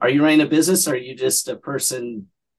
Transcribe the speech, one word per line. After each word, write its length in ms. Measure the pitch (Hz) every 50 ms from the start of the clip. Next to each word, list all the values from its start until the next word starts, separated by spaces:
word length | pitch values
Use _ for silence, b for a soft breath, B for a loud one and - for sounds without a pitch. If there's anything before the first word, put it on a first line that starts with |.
are 80 | - 123
you 140 | 135 147 151
running 180 | 156 156 151
a 60 | 151
business 420 | 151 156 160 156 175 190 190 - 156
or 60 | 139
are 20 |
you 180 | 127 123 127 127
just 340 | 120 131 131 - - - 127
a 60 | 120
person 720 | - - 143 139 131 - - 127 127 120 120 117 104 95 90 _ _ _ _ _